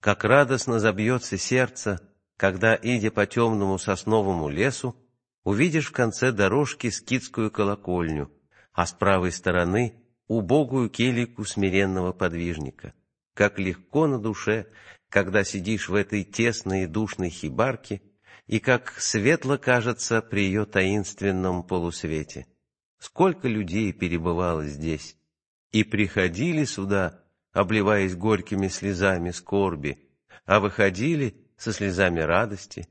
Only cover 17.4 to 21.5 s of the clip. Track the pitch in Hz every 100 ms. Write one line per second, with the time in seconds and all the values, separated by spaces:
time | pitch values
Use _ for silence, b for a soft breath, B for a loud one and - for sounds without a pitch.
17.4 | 78 85 123 117 - 101 _ _ B B
18.4 | - 110 - 123 - - - 113 107 165
19.4 | 131 139 - 123 117 110 - 113 - 104
20.4 | 98 101 104 98 95 104 95 - 98 95
21.4 | 92